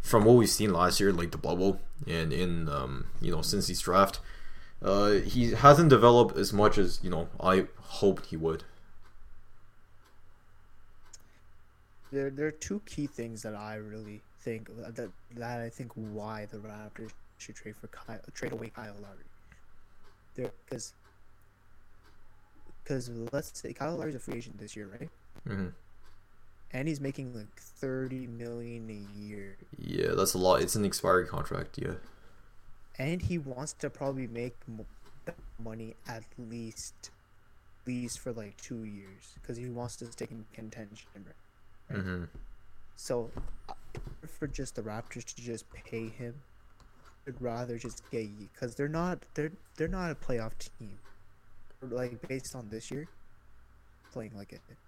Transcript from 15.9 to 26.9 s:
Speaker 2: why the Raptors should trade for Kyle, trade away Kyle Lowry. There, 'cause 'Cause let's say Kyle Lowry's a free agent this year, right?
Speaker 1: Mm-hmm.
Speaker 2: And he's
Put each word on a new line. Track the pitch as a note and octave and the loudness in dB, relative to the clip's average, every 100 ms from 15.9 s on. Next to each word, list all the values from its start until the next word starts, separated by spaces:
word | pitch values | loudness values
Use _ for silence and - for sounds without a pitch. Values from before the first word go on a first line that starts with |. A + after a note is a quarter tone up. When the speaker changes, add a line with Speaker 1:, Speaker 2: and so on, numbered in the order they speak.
Speaker 2:
why | - A2 G#2+ G#2 A2 G#2+ | -10 -8 -8 -8 -8 -10
the | A2 | -12
Raptors | G#2+ G#2 G#2+ - A2+ - - - | -12 -14 -14 -14 -14 -14 -18 -18
should | - G#2 | -18 -14
trade | G#2+ A2 | -14 -14
for | A2+ | -16
Kyle, | - - A2 - | -16 -12 -12 -12
trade | - B2+ | -8 -8
away | - A2+ | -6 -10
Kyle | A#2 G#2+ G2+ | -12 -14 -14
Lowry. | G2 G2 - - - - - - - - - - - - | -16 -16 -18 -18 -20 -20 -18 -18 -18 -18 -18 -20 -16 -8
There, | B2+ - - | -8 -8 -12
'cause | B2+ - - - - - - - _ - - - - - - - - - - - - - | -12 -12 -16 -20 -20 -20 -20 -20 _ -20 -20 -20 -20 -20 -20 -18 -20 -20 -18 -14 -12 -6
'Cause | C3+ A#2+ A#2 A2+ | -6 -4 -8 -6
let's | C#3 - - | -6 -8 -10
say | - | -12
Kyle | - C#3+ E3+ | -6 -6 -4
Lowry's | D#3 | -6
a | C3 | -8
free | - A#2+ | -8 -10
agent | A#2 G#2 | -10 -14
this | G#2 | -14
year, | A2 G2+ | -12 -14
right? | A2 E3+ - - - - | -12 -14 -14 -20 -14 -8
Speaker 1:
Mm-hmm. | G2 F2+ - - - - - - - - - - | -6 -6 -8 -18 -18 -16 -16 -20 -20 -20 -18 -10
Speaker 2:
And | B2+ | -4
he's | D3 | -4